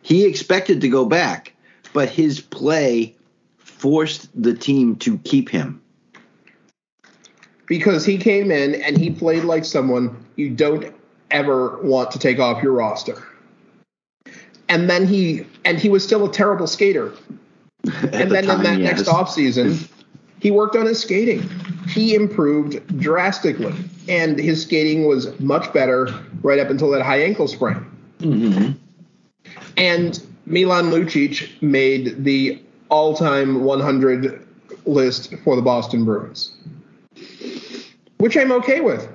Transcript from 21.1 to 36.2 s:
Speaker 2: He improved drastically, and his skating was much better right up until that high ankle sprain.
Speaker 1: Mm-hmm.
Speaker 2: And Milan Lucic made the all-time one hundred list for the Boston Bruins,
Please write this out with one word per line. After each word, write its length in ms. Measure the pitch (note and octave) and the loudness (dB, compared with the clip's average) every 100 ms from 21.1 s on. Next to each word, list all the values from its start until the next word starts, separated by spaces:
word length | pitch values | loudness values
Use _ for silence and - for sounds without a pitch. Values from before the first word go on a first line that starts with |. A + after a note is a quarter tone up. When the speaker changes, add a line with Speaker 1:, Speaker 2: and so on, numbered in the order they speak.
| F#3+ A#3 G3+ - - - - - | 0 0 0 -4 -10 -10 -10 -6
Speaker 2:
He 280 | - A3 G#3+ | -2 2 2
improved 800 | G#3 - D3 D3+ D3 C#3+ - C#3+ | 2 0 0 2 -2 -6 -6 -4
drastically, 760 | D3+ E3 F#3 F#3+ F3+ C3 A2 - - - - | 0 0 0 -2 -2 -2 -6 -6 -10 -14 -4
and 280 | F3+ D#3+ C#3+ | -2 0 0
his 220 | D3+ D#3+ | 0 -2
skating 440 | - D#3+ D#3 D#3 D3+ | 0 0 2 2 2
was 320 | C3+ A#2+ - | 2 -2 -6
much 340 | C3+ D3 E3 | -2 -2 0
better 360 | D3 C3 B2+ B2+ - - - | 0 2 2 0 -6 -12 -4
right 160 | C#3 C#3 | 0 2
up 100 | C#3 | 2
until 220 | C#3 C#3+ | 0 0
that 120 | C#3 | 0
high 200 | B2+ C3 | 0 0
ankle 240 | D#3+ G#3 D3 | 0 0 -2
sprain. 400 | - A#2+ - - - - _ | -2 -4 -4 -8 -20 -20 _
Speaker 1:
Mm-hmm. 540 | E3 A#2 A2+ F#2+ A2+ C#3+ - _ - _ _ _ - - - - | -2 0 2 2 0 -2 -12 _ -20 _ _ _ -20 -20 -10 0
Speaker 2:
And 440 | F3+ F3 E3+ - - - | 2 2 0 -4 -14 -20
Milan 460 | - E3+ F#3 F3+ E3+ | -4 0 2 2 2
Lucic 720 | E3 E3+ D3+ C#3+ C#3+ - - | 0 0 0 0 -2 -10 -4
made 640 | D3+ C#3 C3+ C3+ B2+ C3+ | 0 2 2 2 -2 -4
the 360 | C#3 C3+ C3+ - - _ _ | 0 0 0 -4 -12 _ _
all-time 760 | D3+ D#3 D#3 E3 C#3 C3+ C3+ | 2 2 2 0 2 0 0
one 160 | C3+ C#3 | 0 0
hundred 680 | C#3+ C3+ C3 B2+ C3 - - - _ - | 0 2 2 2 -2 -6 -20 -20 _ -10
list 480 | - C#3 B2+ - - - | -2 2 2 -2 -10 -4
for 100 | - | 0
the 80 | B2+ | 2
Boston 420 | B2 B2 A2+ A#2 | 2 0 0 -2
Bruins, 480 | A2+ G#2 | 0 0